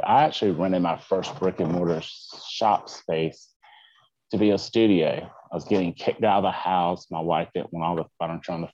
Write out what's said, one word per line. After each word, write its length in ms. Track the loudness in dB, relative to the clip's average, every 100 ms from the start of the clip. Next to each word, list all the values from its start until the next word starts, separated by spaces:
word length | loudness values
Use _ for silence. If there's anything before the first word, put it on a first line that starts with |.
| 2
I 180 | 4
actually 280 | 4 2 0
rented 300 | 0 0 2
my 160 | 0 -2
first 400 | -2 -2 -2 -2
brick 220 | -2 0
and 100 | 0
mortar 300 | 0 0 -2
shop 880 | -4 -14 -18 -16 -12 -2 2 2 0
space 580 | -12 -4 -2 -2 -4 _ _ _ -20 _ _ _ _ _
to 60 | 0
be 140 | 2
a 60 | 2
studio. 720 | 0 2 4 6 4 0 -6 -16 -12
I 40 | -10
was 100 | -2
getting 280 | 0 0
kicked 300 | -2 -4 0
out 160 | 2 2
of 40 |
the 80 | 2
house. 560 | -2 0 0 0 -2 -6
My 120 | -6
wife 280 | -2 0 -2
didn't 180 | -6 -6
want 140 | -4 -2
all 100 | -2
the 140 | -6 -6
furniture 320 | -6 -6 -8
on 100 | -8
the 80 | -8